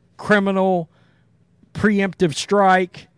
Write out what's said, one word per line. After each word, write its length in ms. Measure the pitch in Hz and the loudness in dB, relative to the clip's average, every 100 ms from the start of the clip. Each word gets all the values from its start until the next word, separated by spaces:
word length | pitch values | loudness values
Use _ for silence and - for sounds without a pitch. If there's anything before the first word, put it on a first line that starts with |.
| _ - | _ -10
criminal, 720 | - 208 196 190 190 185 160 _ _ _ _ _ _ _ _ | 0 0 2 0 0 -2 -4 _ _ _ _ _ _ _ _
preemptive 600 | - 214 202 190 - 180 | -4 0 0 -2 -2 -2
strike. 720 | 135 - 202 190 185 180 - - | -2 -2 2 4 2 0 -8 -20